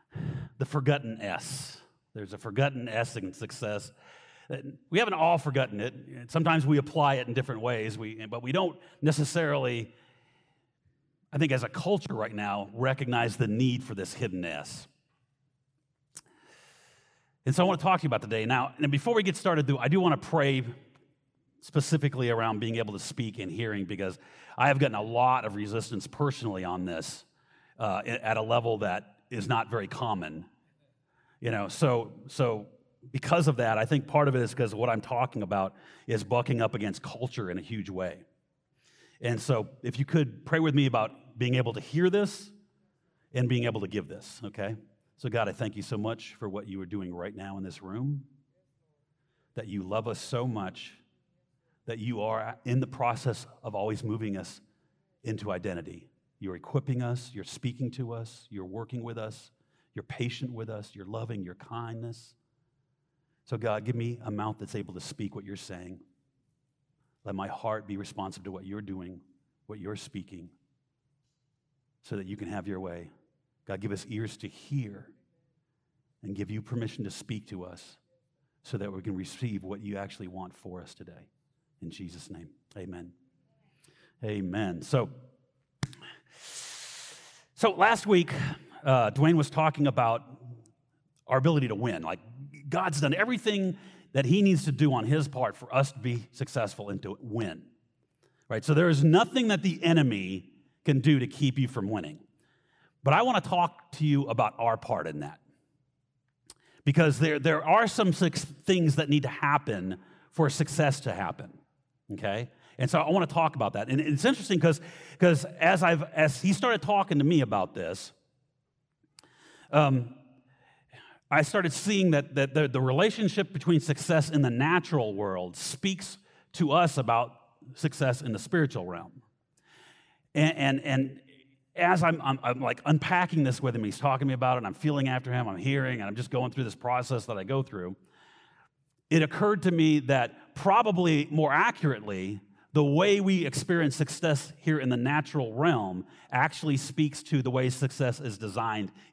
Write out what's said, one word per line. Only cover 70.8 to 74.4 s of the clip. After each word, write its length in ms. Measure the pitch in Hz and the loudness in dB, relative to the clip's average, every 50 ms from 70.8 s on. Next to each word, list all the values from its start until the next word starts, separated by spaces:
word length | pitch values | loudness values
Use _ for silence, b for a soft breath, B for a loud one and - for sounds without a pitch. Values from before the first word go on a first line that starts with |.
| _ _ _ _ _ _ _ _ _ _ _ _ _ _ _ _ _ _ _ _ _ _ _ _ | _ _ _ _ _ _ _ _ _ _ _ _ _ _ _ _ _ _ _ _ _ _ _ _
so 160 | _ - 117 101 | _ -10 -10 -8
that 100 | 95 95 | -8 -8
you 80 | 104 | -10
can 140 | 104 101 85 | -10 -10 -8
have 180 | 101 101 85 101 | -8 -8 -8 -8
your 120 | 98 92 | -8 -8
way. 320 | 95 90 85 85 85 78 _ _ _ _ _ _ _ _ _ _ _ | -8 -8 -10 -12 -14 -16 _ _ _ _ _ _ _ _ _ _ _
God, 140 | - 98 95 | -10 -8 -6
give 120 | 101 107 | -6 -6
us 140 | 98 92 - - | -6 -6 -8 -8
ears 280 | 113 107 113 107 - | -6 -6 -6 -8 -8
to 100 | - | -12